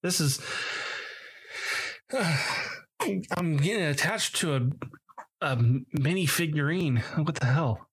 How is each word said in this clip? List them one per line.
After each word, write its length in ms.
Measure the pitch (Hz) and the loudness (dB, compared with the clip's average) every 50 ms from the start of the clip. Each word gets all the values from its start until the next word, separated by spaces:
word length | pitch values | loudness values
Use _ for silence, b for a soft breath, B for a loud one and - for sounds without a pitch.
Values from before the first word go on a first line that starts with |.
| - | 0
This 160 | 175 175 - | 0 0 4
is, 220 | 160 143 135 - B B B B B B B B B B B B B B B B B B B B B B B B B B B B B B B B B _ | 4 2 2 0 B B B B B B B B B B B B B B B B B B B B B B B B B B B B B B B B B _
<sighs> 0 | |
I'm 1400 | - 269 214 165 156 131 - - - - - - - - - _ _ _ - 320 202 190 - - - 175 170 165 156 | -2 0 2 2 2 2 2 0 -2 -4 -4 -6 -8 -12 -14 _ _ _ -2 0 0 -2 -2 -2 -2 0 0 2 2
getting 300 | 143 139 175 220 220 180 | 2 2 2 2 2 2
attached 500 | 151 143 139 - 160 214 220 - - - - | 0 2 2 0 0 0 0 -2 -2 -2 -2
to 140 | - 170 143 | 0 0 2
a, 140 | 135 120 127 143 - - - - - _ _ - - - _ _ _ | 2 2 0 -2 -2 -8 -12 -14 -18 _ _ -18 -18 -18 _ _ _
a 180 | - 147 131 120 120 117 127 131 - _ - | -2 0 2 4 4 4 4 4 0 _ -2
mini 320 | - 131 147 180 190 180 | 0 2 2 2 2 2
figurine. 720 | 139 - - 170 165 147 151 143 143 165 185 180 151 127 117 110 - - | 2 2 2 0 0 0 0 0 0 0 0 2 2 2 0 0 0 -2
What 200 | - 151 160 156 | 0 0 0 0
the 100 | - - | 0 2
hell? 420 | 120 127 151 165 127 110 - - _ | 2 4 4 4 2 0 -2 -6 _